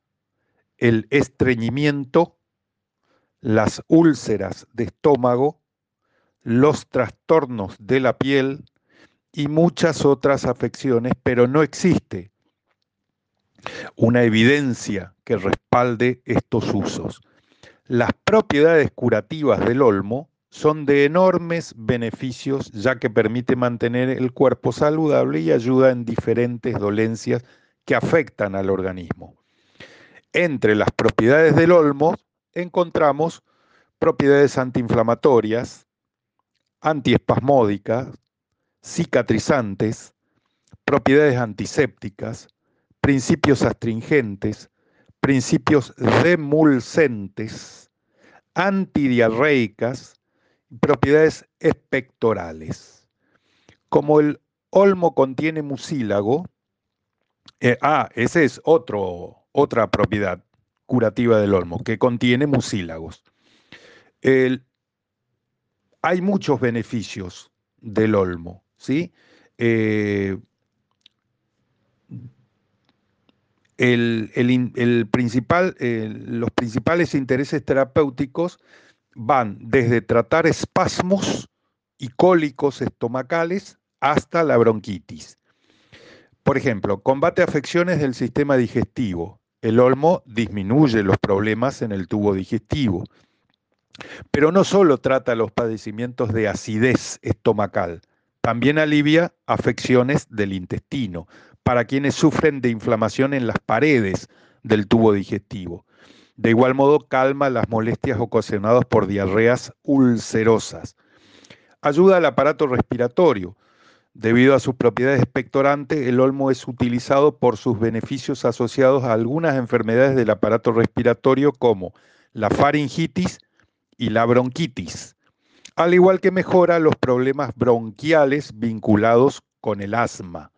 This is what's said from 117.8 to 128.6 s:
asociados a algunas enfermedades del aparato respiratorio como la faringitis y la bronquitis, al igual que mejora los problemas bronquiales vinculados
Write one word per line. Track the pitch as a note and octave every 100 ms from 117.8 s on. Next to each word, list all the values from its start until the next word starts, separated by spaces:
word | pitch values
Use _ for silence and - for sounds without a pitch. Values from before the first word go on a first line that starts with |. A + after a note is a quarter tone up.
| A2+ A2+ - C#3 - C3+ B2
asociados | A#2 A#2+ - C3 C3+
a | B2
algunas | A2+ A#2 D3+ E3 C3+
enfermedades | A#2+ A#2+ A2 A#2 C3+ C3
del | A2
aparato | G#2 G#2+ A2+ -
respiratorio | A2+ A2+ - A#2+ A#2+ C3 C3 C#3+
como | - B2 G2+ F2+ _ _ _ _
la | - G#2
faringitis | - C#3+ D3+ C#3 - E3 - F3+ - _ _ _ _ _ -
y | A#2+
la | A2 A#2
bronquitis, | A#2+ B2+ B2+ E3 - E2+ - - _ _ _ _ _ - -
al | E3+
igual | F3+ F#3 F#3+
que | F#3+
mejora | F#3 - F#3 F3 E3+
los | D#3 -
problemas | B2+ B2 C3 C3+ C3 A2+
bronquiales | B2 A#2 A2+ G2 D3 D#3+ C#3 D3 -
vinculados | A2